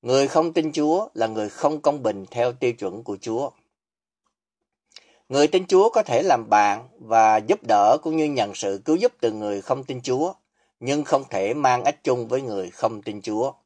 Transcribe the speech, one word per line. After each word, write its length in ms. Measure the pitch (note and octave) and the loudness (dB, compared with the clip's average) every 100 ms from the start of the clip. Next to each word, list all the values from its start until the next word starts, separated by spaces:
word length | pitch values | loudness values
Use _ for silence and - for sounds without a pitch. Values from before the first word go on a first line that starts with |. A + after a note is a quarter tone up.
Người 260 | A#2 C3 C#3 | 2 2 2
không 260 | D#3 E3 | 0 0
tin 180 | D#3+ D#3 | 0 -2
Chúa 360 | D3 D3+ F3 A3 | -2 0 0 -2
là 140 | - A2+ | -4 -4
người 220 | A2 G#2+ | -2 -6
không 320 | - D3 D3+ | -2 -2 0
công 220 | D3 C#3+ | -2 0
bình 220 | A#2 G2+ F#2+ | -4 -6 -10
theo 200 | A#2+ B2 | -4 -4
tiêu 220 | B2 B2+ | -2 -4
chuẩn 300 | A#2 G2+ G2 | -4 -8 -10
của 140 | A#2 G2+ | -12 -12
Chúa. 280 | - A2+ C#3 _ _ _ _ _ _ _ _ _ _ _ _ _ _ - _ _ _ | -6 -6 -6 _ _ _ _ _ _ _ _ _ _ _ _ _ _ -20 _ _ _
Người 180 | C3+ D3+ | 2 2
tin 200 | F#3 F#3 | 2 4
Chúa 220 | F#3 G#3+ | 4 6
có 140 | A#3 | 4
thể 200 | G#3+ B2 | 0 0
làm 260 | F#3 B2+ G#2 | 2 0 4
bạn 380 | G#2 G#2 G2+ B2 _ | 4 4 0 -8 _
và 380 | A2+ A2+ A2 A2 | 0 4 6 4
giúp 220 | G#2+ - | 2 -2
đỡ 340 | A#2+ G#2+ G#2 D3 | 2 4 6 4
cũng 140 | D#3+ D#3+ | 0 -2
như 80 | D3+ | -2
nhận 300 | C#3 G#2 G2 | -2 -4 -4
sự 260 | G2+ G2 B2 | -6 -6 -2
cứu 100 | E3 | 0
giúp 180 | G#3+ _ | 0 _
từ 100 | A#2 | -4
người 300 | A2 G#2+ G2+ | -2 -6 -6
không 220 | - C3+ | -4 -6
tin 180 | C3 C3 | -6 -10
Chúa, 320 | B2+ B2+ E3 - _ _ _ _ | -4 -2 -2 -6 _ _ _ _
nhưng 240 | A#2+ D3 | -4 -4
không 200 | D3 C#3+ C3+ | 0 -2 -2
thể 240 | G2+ G2 | -4 -4
mang 300 | C3+ C3+ B2 | 0 0 2
ách 200 | - - | 0 -2
chung 240 | - B2 A#2 | -2 -2 -2
với 140 | B2+ | -6
người 280 | C3+ G2+ F2+ | -4 -8 -10
không 320 | - A#2 A2 | -4 -6 -4
tin 200 | G2+ G#2 | -12 -10
Chúa. 320 | G2 G#2+ C3 - | -6 -4 -4 -6